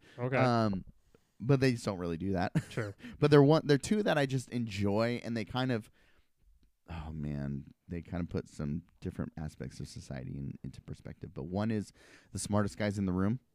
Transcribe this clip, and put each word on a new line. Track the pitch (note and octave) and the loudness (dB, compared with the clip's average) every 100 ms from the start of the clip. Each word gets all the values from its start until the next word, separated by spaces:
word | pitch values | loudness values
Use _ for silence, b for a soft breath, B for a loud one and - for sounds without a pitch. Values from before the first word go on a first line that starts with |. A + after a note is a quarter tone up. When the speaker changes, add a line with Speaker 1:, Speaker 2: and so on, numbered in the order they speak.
| B - | B -8
Speaker 1:
Okay. | B2 C3 | -2 2
Speaker 2:
Um, | B2+ A#2 A2 F#2+ - - _ _ _ - | 4 4 2 0 -6 -16 _ _ _ -4
but | B2 C3+ | 2 4
they | C3 | 4
just | A#2 | 2
don't | A2 F#2 | -2 -2
really | E2+ E2 | -2 -2
do | F#2+ | 0
that. | F#2 F#2+ - | 0 0 0
<laughs> | - | -2
Speaker 1:
Sure. | - G#2 - B - | -4 -6 -8 B 0
Speaker 2:
But | D3 | 8
they're | D3 | 10
one, | C#3+ D#3+ D3 | 10 6 4
they're | C#3+ | 2
two | - G#3 | 2 0
that | G#3+ D#3 | 2 2
I | |
just | C3+ C3 - | 2 -2 -4
enjoy, | B2 A2+ G2 G2+ G2+ A#2 A#2+ | -6 -4 -2 0 2 2 -2
and | A2+ A2+ | -4 -6
they | |
kind | G#2 B2 C3 | -4 -2 -2
of, | A2+ - b b b b _ _ _ _ _ - | -2 -6 b b b b _ _ _ _ _ -12
oh, | E2+ D#2 | -10 -8
man, | D#2+ D2 C#2+ C#2 C#2+ C#2+ - - | -6 -4 -4 -4 -6 -10 -18 -12
they | E2+ | -10
kind | - F2 | -6 -6
of | E2+ | -4
put | F#2 - | -4 -6
some | - D2 E2 - _ | -6 -4 -4 -8 _
different | F#2 - - - | -8 -6 -8 -8
aspects | D#2 - C2 - | -10 -10 -12 -10
of | D2+ | -14
society | - - C2+ C2 C#2 | -14 -12 -10 -10 -8
in, | C#2 - | -10 -10
into | C2+ - | -14 -14
perspective. | - D2+ - - - | -14 -14 -14 -14 -14
But | - | -12
one | D2+ F#2+ A2 | -6 -4 -2
is | G#2+ F#2+ B B B B | -2 -6 B B B B
The | G2 | -8
Smartest | - G2+ G2+ - | 0 0 0 -2
Guys | G#2 G2+ | -2 0
in | |
the | F#2+ | 0
Room. | F2+ G2+ B2 _ | 2 2 0 _